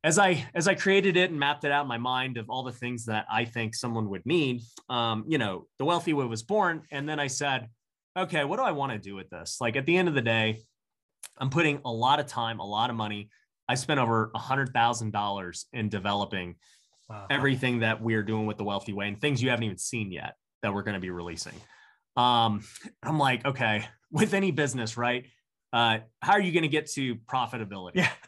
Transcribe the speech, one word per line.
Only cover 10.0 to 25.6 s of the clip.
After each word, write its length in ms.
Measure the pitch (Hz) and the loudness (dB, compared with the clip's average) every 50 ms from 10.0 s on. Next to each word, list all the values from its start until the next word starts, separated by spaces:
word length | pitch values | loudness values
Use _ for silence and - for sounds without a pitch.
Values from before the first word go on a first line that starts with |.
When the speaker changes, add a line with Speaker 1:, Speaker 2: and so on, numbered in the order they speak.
| 185 175 | 4 4
Speaker 1:
of 60 | 151 | 2
the 80 | 135 | 2
day, 400 | 120 117 113 113 110 110 110 113 - _ _ _ _ _ _ _ _ _ _ _ - - _ - | 2 2 2 4 4 2 0 -2 -8 _ _ _ _ _ _ _ _ _ _ _ -20 -20 _ -6
I'm 120 | 131 135 | -4 -2
putting 320 | 131 160 170 156 143 139 - | 2 2 2 2 2 0 -4
a 80 | 127 | -6
lot 280 | 117 113 117 131 143 147 | -2 0 4 4 4 4
of 80 | 143 131 | 2 -2
time, 320 | - 123 117 113 113 104 | -4 -4 -4 -4 -4 -6
a 60 | 82 | -6
lot 240 | 101 104 104 113 123 | -4 -2 0 0 0
of 60 | 120 | 0
money. 340 | 113 107 104 104 104 101 - _ _ _ _ _ _ _ - | -4 -4 -4 -6 -8 -10 -12 _ _ _ _ _ _ _ -2
I 80 | 123 | -2
spent 240 | 131 131 - 156 139 | -2 0 0 2 2
over 320 | 127 117 117 113 110 110 - | 4 4 4 2 2 0 -2
a 60 | 107 | -8
hundred 320 | - - 131 135 139 131 | -4 -2 0 0 0 0
thousand 400 | 131 123 117 117 120 113 113 107 | 2 2 4 4 2 0 -4 -4
dollars 540 | 101 101 104 104 98 98 92 87 87 - - _ - | -2 -2 -2 -2 -4 -4 -6 -8 -10 -12 -14 _ -6
in 160 | 123 110 104 | -4 -4 -2
developing 640 | 101 101 90 104 101 101 101 95 - 95 90 87 85 _ _ _ _ _ _ _ _ _ _ _ | -2 -2 0 0 0 0 -2 -2 -4 -6 -6 -6 -10 _ _ _ _ _ _ _ _ _ _ _
Speaker 2:
Wow. 160 | 110 104 98 98 | -16 -16 -4 -2
Speaker 1:
everything 500 | 135 143 131 139 135 127 131 127 123 120 | -2 2 2 2 2 2 0 0 0 2
that 220 | 113 110 113 110 | 2 2 0 0
we're 220 | 110 117 113 110 107 | 0 0 0 0 0
doing 220 | 101 110 110 107 | 0 -2 -2 0
with 120 | 107 104 - | -2 -2 -4
the 60 | 104 | -4
wealthy 300 | 104 101 98 - - 101 | -4 -4 -4 -4 -6 -6
way 140 | 101 98 104 | -4 -4 -4
and 120 | 107 107 | -4 -2
things 220 | - 147 143 120 | 0 0 2 2
you 80 | 120 127 | 2 2
haven't 140 | 123 117 117 | 2 2 0
even 120 | 107 95 90 | -4 -4 -6
seen 340 | - - - 120 107 98 | -8 -6 -6 -6 -6 -6
yet 240 | 90 76 - - - _ _ _ _ _ | -8 -8 -10 -10 -12 _ _ _ _ _
that 120 | - 107 98 | -4 -2 -2
we're 100 | 101 98 | -2 -2
gonna 160 | 107 101 95 | -4 -4 -4
be 100 | 92 90 | -6 -6
releasing. 440 | 90 87 85 87 82 82 - - - - - - - - - - _ _ _ _ _ | -6 -8 -8 -8 -8 -10 -10 -12 -12 -18 -20 -20 -20 -20 -20 -20 _ _ _ _ _
Um, 480 | 127 123 123 123 120 117 113 104 104 - - - - - - - _ - | 2 4 6 6 6 6 4 2 0 -4 -10 -18 -18 -20 -20 -20 _ -4
I'm 160 | - 160 156 | -2 2 2
like, 260 | 143 135 127 117 - | 4 4 2 2 0
Okay, 400 | 143 135 135 131 110 107 104 107 - - _ _ _ | -4 -2 0 0 2 2 0 -2 -6 -14 _ _ _
with 240 | - 151 208 202 185 | 0 2 2 2 4
any 180 | 196 196 190 | 2 2 2
business, 440 | 151 135 151 135 117 127 113 107 113 117 | 2 2 0 0 0 -4 -6 -6 -4 -2
right? 300 | 120 120 123 123 123 - _ _ _ _ _ _ | 0 0 0 -2 -4 -10 _ _ _ _ _ _